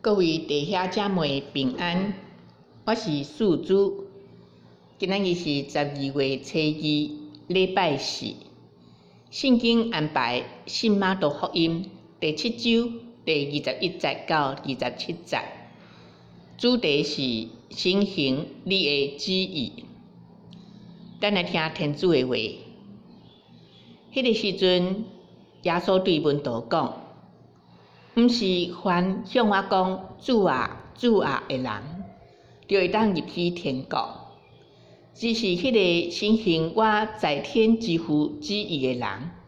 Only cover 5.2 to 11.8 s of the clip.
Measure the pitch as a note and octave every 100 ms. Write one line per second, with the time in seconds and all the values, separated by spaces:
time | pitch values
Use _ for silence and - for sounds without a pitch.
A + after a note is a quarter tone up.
5.2 | F#3+ F3 D#3 C#3+ - D3 C#3+ C#3+ C#3 C#3
6.2 | C3+ C3+ - D#3+ D#3 D#3 D#3 D3+ D3 -
7.2 | - - - F#3 F#3 G3+ F3 C3+ - -
8.2 | A#2 - - - - _ - - - -
9.2 | _ - C4+ A#3 A#3 A#3 A3+ E3+ D3+ C#3
10.2 | A#2+ B2 - - - - A3+ G3+ F#3+ F#3+
11.2 | D3 - D#3+ F3 E3 E3